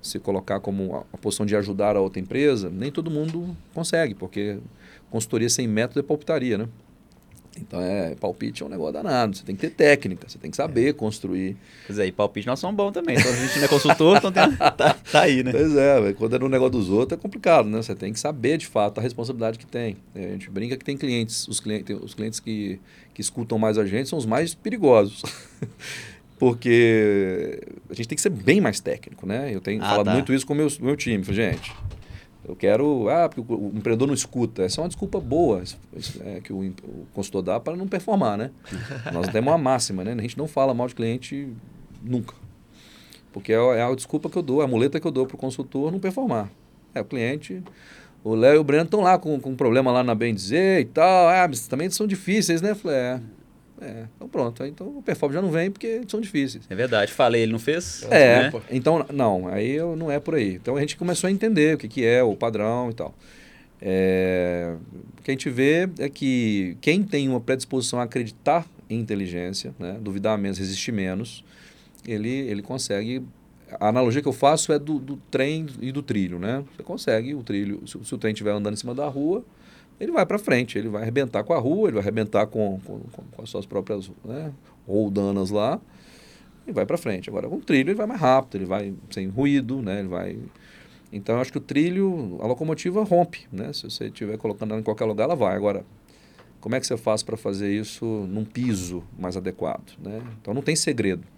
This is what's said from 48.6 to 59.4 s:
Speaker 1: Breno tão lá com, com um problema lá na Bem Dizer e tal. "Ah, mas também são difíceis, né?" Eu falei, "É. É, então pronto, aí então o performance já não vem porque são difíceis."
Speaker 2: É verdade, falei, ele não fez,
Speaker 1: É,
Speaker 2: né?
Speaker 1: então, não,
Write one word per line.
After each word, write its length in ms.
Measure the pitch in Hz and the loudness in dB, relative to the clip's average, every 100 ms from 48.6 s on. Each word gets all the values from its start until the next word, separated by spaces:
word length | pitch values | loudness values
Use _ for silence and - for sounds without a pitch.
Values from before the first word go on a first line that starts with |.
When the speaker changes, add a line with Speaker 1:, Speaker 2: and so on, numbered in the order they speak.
Speaker 1:
Breno 220 | 147 147 165 | 6 2 4
tão 140 | 214 | 4
lá 160 | 180 185 | 6 4
com, 220 | 185 143 | 4 -4
com 100 | 127 | -4
um 60 | 131 | 0
problema 360 | 135 123 131 | 4 6 6
lá 120 | 123 | 4
na 100 | 123 | 2
Bem 220 | 113 120 104 | 2 0 -2
Dizer 460 | 95 143 190 185 | 0 2 4 4
e 40 | 120 | 2
tal. 440 | - 180 185 170 | 4 8 8 8
"Ah, 180 | 185 180 | 8 4
mas 180 | 123 - | 2 -4
também 220 | 131 180 | -4 -2
são 160 | 185 214 | -2 -2
difíceis, 560 | 190 - 214 180 165 | -2 0 2 2 2
né?" 80 | 196 | 0
Eu 40 | 208 | -2
falei, 220 | 180 139 | 0 0
"É. 240 | 123 127 113 101 - - _ - | 0 -4 -8 -20 -20 -20 _ -18
É, 260 | 139 113 113 - | -14 -14 -14 -16
então 120 | 254 | -8
pronto, 360 | 170 120 117 | -2 -2 -4
aí 80 | 135 | -10
então 160 | 151 190 | -10 -14
o 160 | 285 | -10
performance 320 | - 170 147 147 | -6 -2 0 0
já 60 | |
não 80 | 190 | 0
vem 180 | 160 185 | 0 -2
porque 320 | 196 233 226 233 | -4 -6 -6 -4
são 120 | 214 | -6
difíceis." 440 | 208 151 135 110 - | -4 -2 -2 -6 -10
Speaker 2:
É 60 | |
verdade, 400 | 95 123 110 104 | -4 0 2 0
falei, 300 | - 127 117 | 4 4 4
ele 80 | 113 | 2
não 80 | 113 | 0
fez, 420 | - 165 - - 107 | -2 -2 -4 -10 4
Speaker 1:
É, 400 | 175 131 120 127 | 8 10 8 4
Speaker 2:
né? 120 | 123 - | -4 -4
Speaker 1:
então, 340 | 131 135 160 - | 0 2 2 0
não, 340 | 143 117 95 | 0 2 2